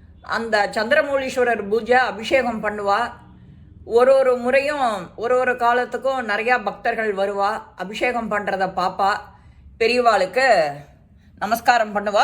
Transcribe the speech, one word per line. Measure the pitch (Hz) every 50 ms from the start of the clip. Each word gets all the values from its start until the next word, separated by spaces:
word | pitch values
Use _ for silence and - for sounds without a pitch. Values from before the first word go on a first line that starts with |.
| - - - -
அந்த | - - 190 214 226 226 214 208 202 190
சந்திரமௌலீஸ்வரர் | - 226 220 233 285 311 294 277 277 269 262 262 - 254 247 240 226 208 202
பூஜை, | 196 214 233 220 233 247
அபிஷேகம் | 254 254 214 190 214 226 - 349 262 240 240 226 214 208
பண்ணுவா. | 208 208 208 202 196 196 220 240 233 - - - - - - - - - - - - - - -
ஒரு | - 214 233 247 262 269
ஒரு | 269 262 254 247
முறையும், | 247 240 247 262 269 277 294 294 285 262 233 214 185 170 170 -
ஒரு | - 214 240 254
ஒரு | 254 254 254 240
காலத்துக்கும் | 247 240 233 240 247 247 240 247 220 226 269 269 262 240 208
நிறையா | 208 214 220 233 247 233 202
பக்தர்கள் | 196 175 - - 240 226 226 220 214 196
வருவா, | 190 196 202 196 202 196 202 220 185 - - -
அபிஷேகம் | - 180 185 214 - 277 247 240 240 226 196
பண்றத | 208 208 202 202 196 190 190 185 185
பாப்பா. | 185 180 185 180 - 196 196 208 - - - - - - - - - - - - -
பெரியவாளுக்கு | 226 226 240 247 247 233 214 196 185 185 - 247 269 262 214 175 156 143 143 147 - - - _ _ _ - - _ - - -
நமஸ்காரம் | 190 202 226 233 - 262 240 233 214 214 202
பண்ணுவா. | 208 202 208 202 214